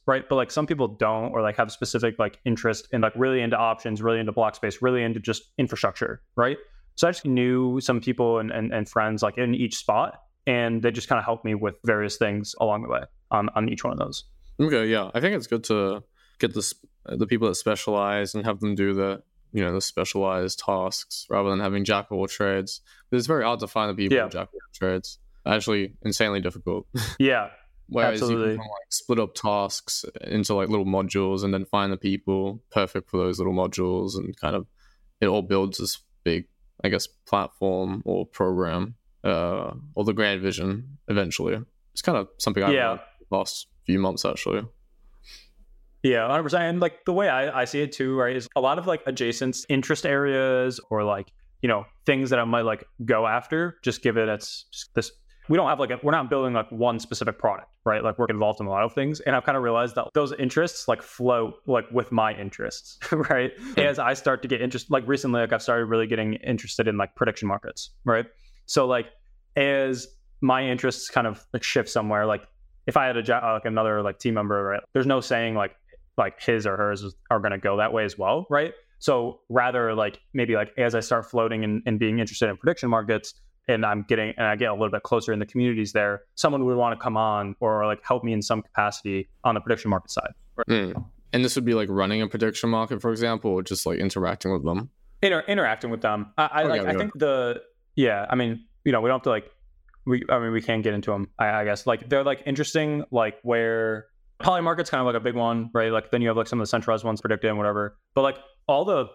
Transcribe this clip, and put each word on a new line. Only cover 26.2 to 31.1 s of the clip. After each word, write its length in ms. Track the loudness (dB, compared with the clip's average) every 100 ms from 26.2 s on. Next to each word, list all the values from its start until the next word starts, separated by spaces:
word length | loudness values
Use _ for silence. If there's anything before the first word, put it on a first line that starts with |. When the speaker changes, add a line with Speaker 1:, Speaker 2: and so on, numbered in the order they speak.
| 2 2
Speaker 2:
difficult. 480 | -2 -6 -6 -6 -6
<laughs> 260 | -8 -8 0
Speaker 1:
Yeah, 300 | 2 2 -2 -12 _ -20 -6
Speaker 2:
Whereas 340 | 0 0 0
Speaker 1:
absolutely. 320 | 0 0 0
Speaker 2:
you 40 | -2
can, 100 | -8
like, 200 | -14 -8
split 300 | -10 0 0
up 160 | 0 -2
tasks 720 | -2 0 -2 -6 -8 -8 -8 -12
into, 340 | -4 -2 0 0
like, 140 | 0
little 160 | 0 2
modules 580 | 0 0